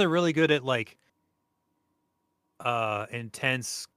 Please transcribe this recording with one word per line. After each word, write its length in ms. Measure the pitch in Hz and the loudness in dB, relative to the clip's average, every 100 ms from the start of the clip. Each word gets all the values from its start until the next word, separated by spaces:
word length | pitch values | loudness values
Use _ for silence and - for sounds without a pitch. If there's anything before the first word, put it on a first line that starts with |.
they're 60 | 185 | 2
really 220 | 170 170 | 4 2
good 180 | 156 160 | 4 4
at, 140 | 147 | 4
like, 340 | 127 120 110 - _ _ _ _ _ _ _ _ _ _ _ _ _ _ _ - | 2 -2 -2 -12 _ _ _ _ _ _ _ _ _ _ _ _ _ _ _ -8
uh, 460 | 123 117 110 104 107 | -4 -2 0 -2 -6
intense, 760 | 120 117 - 135 127 113 - - | -10 -10 -4 -2 -2 -4 -10 -12